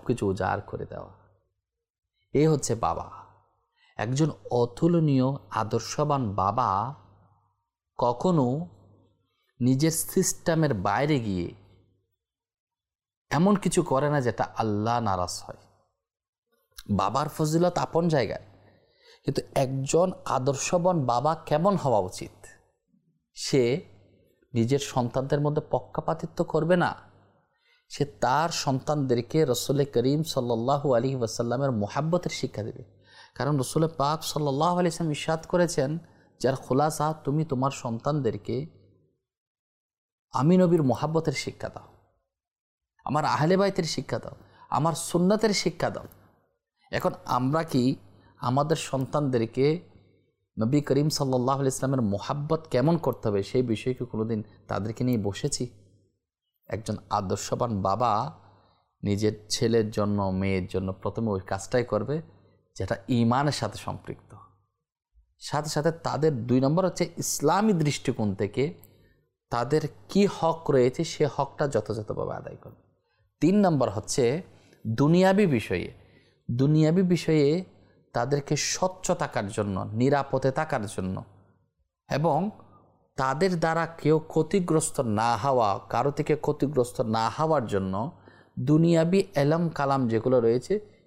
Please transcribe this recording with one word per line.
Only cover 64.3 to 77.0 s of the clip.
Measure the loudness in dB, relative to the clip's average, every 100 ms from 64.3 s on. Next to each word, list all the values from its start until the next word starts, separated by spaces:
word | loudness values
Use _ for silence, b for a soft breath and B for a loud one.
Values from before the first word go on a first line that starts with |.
| -20 -20 _ _ _ _ _ _ _ _ _
সাথে | -6 -4 -2
সাথে | 0 0
তাদের | -2 -4 0 0 0 2
দুই | 2
নম্বর | 4 2 0
হচ্ছে | 0 -4 -4
ইসলামী | -6 0 2 4 2
দৃষ্টিকোণ | 2 2 0 -2 -2 -2 -2
থেকে | -4 -2 -4 -4 b b b b b _ _
তাদের | -4 0 0 0 -8 -2
কি | 2 2 2
হক | 0 0 2
রয়েছে, | 4 4 2
সে | -4 0 -2 0
হকটা | -6 -2 -2
যথাযথভাবে | 0 -2 -6 -6 -6 -6
আদায় | -8 -12 -16
করবে। | -20 -20 _ _ _ _ _ _
তিন | 2 4
নম্বর | 4 4 2
হচ্ছে | 0 -4 0 2 0 -6 b b b -6
দুনিয়াবি | 2 4 6 6 4 4
বিষয়ে, | 2 0 -4 -4 -12 b b b b -6
দুনিয়াবি | 2 4 6 4 4